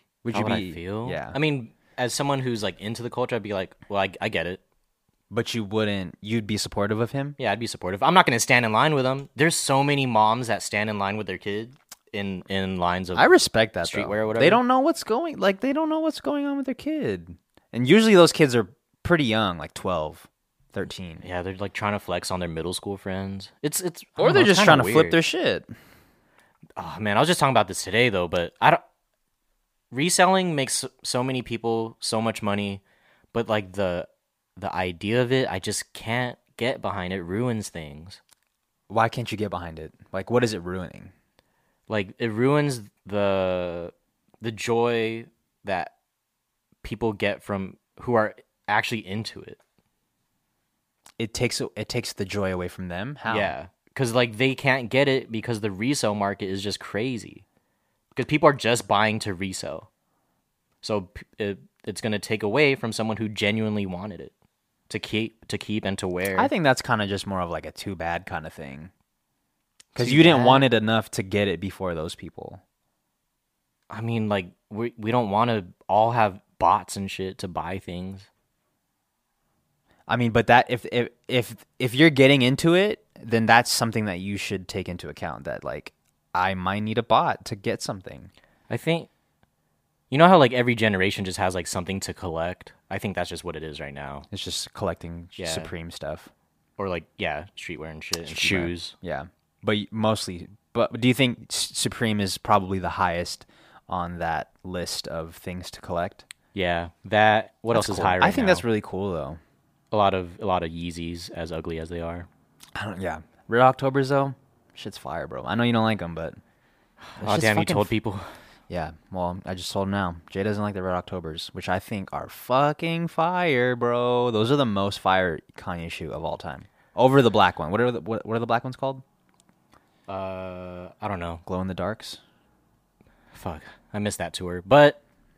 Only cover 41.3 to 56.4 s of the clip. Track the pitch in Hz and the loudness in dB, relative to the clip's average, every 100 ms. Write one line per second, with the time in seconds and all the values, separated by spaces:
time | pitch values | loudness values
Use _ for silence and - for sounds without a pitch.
41.3 | _ _ _ _ _ - 104 98 - 117 | _ _ _ _ _ -6 -4 -4 -4 -4
42.3 | 107 131 147 147 123 104 _ 95 101 101 | 2 2 4 2 -2 -10 _ -6 0 2
43.3 | 95 92 92 90 85 85 - _ _ _ | 2 0 0 -4 -8 -10 -14 _ _ _
44.3 | - 113 104 - 117 120 117 110 113 117 | -12 -10 -6 0 2 2 0 -2 -4 -12
45.3 | _ _ _ 98 92 - _ _ _ _ | _ _ _ -6 -4 -6 _ _ _ _
46.3 | _ _ _ _ _ - 110 113 101 101 | _ _ _ _ _ -12 -4 -2 0 -2
47.3 | - - 98 95 - _ - 127 117 107 | -2 -4 -6 -6 -12 _ -12 0 2 2
48.3 | - _ _ - 104 - 113 92 104 104 | -4 _ _ 0 0 0 -4 -6 -8 -8
49.3 | - - - _ _ _ _ _ _ _ | -12 -18 -20 _ _ _ _ _ _ _
50.3 | _ _ _ _ _ _ _ _ - 113 | _ _ _ _ _ _ _ _ -8 -6
51.3 | - 120 - 127 - 107 123 - - 95 | -2 -2 -2 -6 -8 -6 -6 -6 -8 -6
52.3 | 101 95 92 90 - 90 87 95 139 113 | -2 -2 -2 -6 -8 -10 -8 -8 -8 -4
53.3 | 110 95 65 80 _ _ - 123 123 123 | -2 -2 -4 -12 _ _ -4 0 2 0
54.3 | 107 135 131 139 131 117 131 139 131 - | 2 0 2 0 0 2 2 2 2 -2
55.3 | 110 123 110 107 92 120 143 110 104 101 | -8 -4 -4 -4 -4 -2 0 0 0 -2
56.3 | 98 | -2